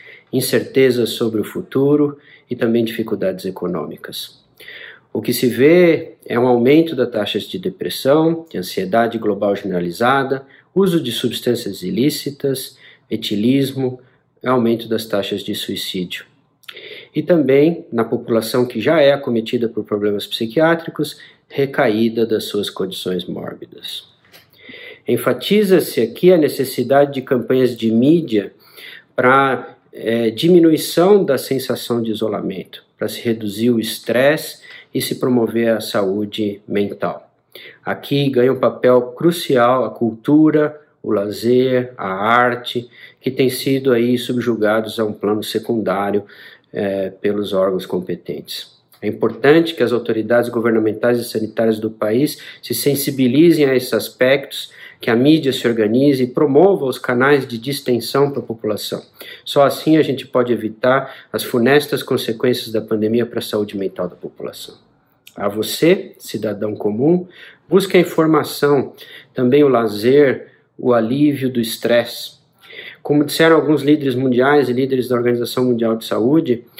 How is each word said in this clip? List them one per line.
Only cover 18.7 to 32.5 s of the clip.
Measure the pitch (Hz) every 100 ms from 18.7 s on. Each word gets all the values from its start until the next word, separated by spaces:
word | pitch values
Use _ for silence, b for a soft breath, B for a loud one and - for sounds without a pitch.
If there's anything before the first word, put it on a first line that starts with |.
| 113
já | 120 160
é | 139
acometida | 139 131 113 110 120 113
por | 107
problemas | 104 104 104 101 -
psiquiátricos, | - 113 135 160 165 - - 147 - B B B
recaída | - 139 143 127 107 113 113 110
das | 107
suas | - 104 98
condições | - 95 - 92 92
mórbidas. | - 85 85 - - - - - - _ _ B B B B B B B -
Enfatiza-se | 123 - 123 - 208 196 175 123 -
aqui | 110 - 180
a | 175
necessidade | 139 - 123 - 117 139 143
de | 135
campanhas | 127 127 110 131 123 113
de | 113
mídia | 113 135 170 143 107 95 - B B B B B
pra, | - 127 135 139 123 - - _
eh, | - 113 117 113
diminuição | 113 165 175 165 151 - - 180 208
da | 147 127
sensação | - 131 127 117 - 117
de | 113
isolamento, | 104 107 101 92